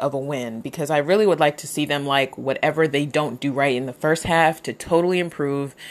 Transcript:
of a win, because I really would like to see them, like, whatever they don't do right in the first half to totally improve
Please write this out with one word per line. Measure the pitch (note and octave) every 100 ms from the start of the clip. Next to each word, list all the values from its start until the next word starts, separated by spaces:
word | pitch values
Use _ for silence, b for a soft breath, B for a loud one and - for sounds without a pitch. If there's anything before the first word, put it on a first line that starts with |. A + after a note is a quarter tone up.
of | C#3+
a | C#3
win, | C#3 C#3 A#2+ A2+
because | B2+ E3 D3
I | D3+
really | C#3+ G3+
would | G#3+ D#3
like | D3+ D3
to | -
see | -
them, | D3 C#3+
like, | C#3 C#3 C3 -
whatever | B2+ C3 D3+ D#3 D#3+
they | C#3+ D3
don't | D3+ D3 B2
do | C#3+
right | C3+ C#3 B2
in | C3
the |
first | - D#3 D#3+
half | - E3 D#3+ E3
to | -
totally | - - E3+ F3 F#3
improve | F3 - C#3+ C#3 C#3 - B